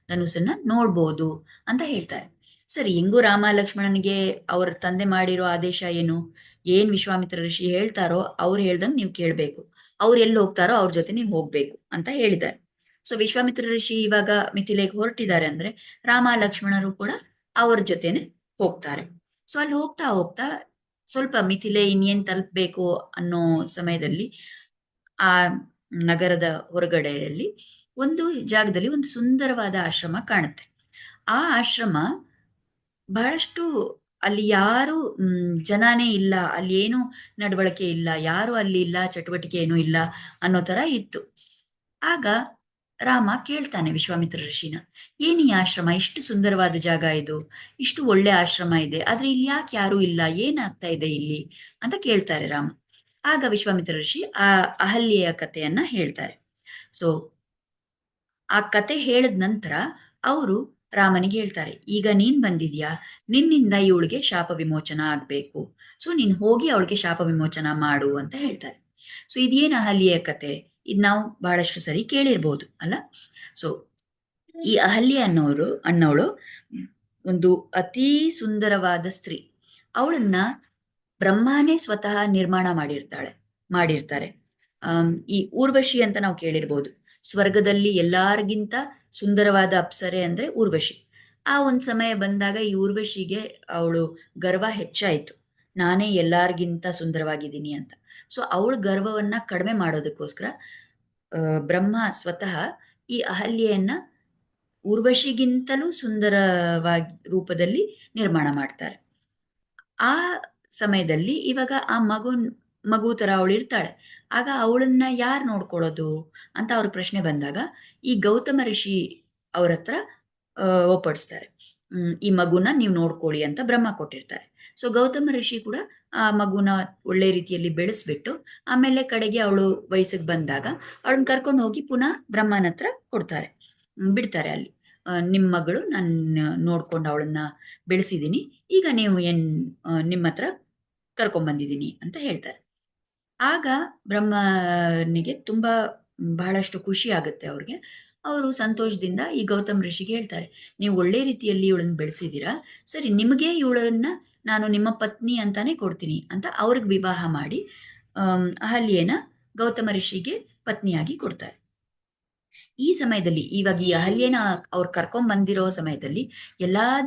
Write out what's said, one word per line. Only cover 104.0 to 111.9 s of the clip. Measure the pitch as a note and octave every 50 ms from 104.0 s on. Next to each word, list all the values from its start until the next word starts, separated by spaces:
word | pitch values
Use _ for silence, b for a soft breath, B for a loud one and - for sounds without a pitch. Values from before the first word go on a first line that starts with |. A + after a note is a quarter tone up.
| - - _ _ _ _ _ _ _ _ _ _ _ _ _ _ -
ಊರ್ವಶಿಗಿಂತಲೂ | G3 G#3+ A#3 A3 B3+ B3+ C#4 C#4+ C#4 A#3+ A3+ C4 B3 B3 B3+ B3+ C4+ C4+ C#4 D#4 F4
ಸುಂದರವಾಗಿ | E4 - C4+ A3 G#3+ G#3 G#3 G#3 G3+ G3 G3 F#3+ F3+ F3 F3 E3+ E3+ E3 E3 E3+ E3+ E3 E3 - - - - -
ರೂಪದಲ್ಲಿ | F3+ F#3 F#3 - F3 E3 F3 F3+ A3+ E4+ G#4+ G#4+ - - - _ -
ನಿರ್ಮಾಣ | A3 G#3+ F#3+ E3 D#3 D3 C#3+ C#3+
ಮಾಡ್ತಾರೆ. | C#3+ C3+ C3+ - - - - - - _ _ _ _ _ _ _ _ _ _ _ _ _ _ _ - - _ _ -
ಆ | A3+ B3 C#4+ E4 F4 F4+ F4+ - - - _ _ _ _
ಸಮಯದಲ್ಲಿ | - - A3 G#3 G3+ F#3+ E3+ D#3+ D#3+ D#3 F3 A3+ D4
ಇವಾಗ | - - C4 B3 C4+ B3+ B3+ C4+ C4+ -
ಆ | -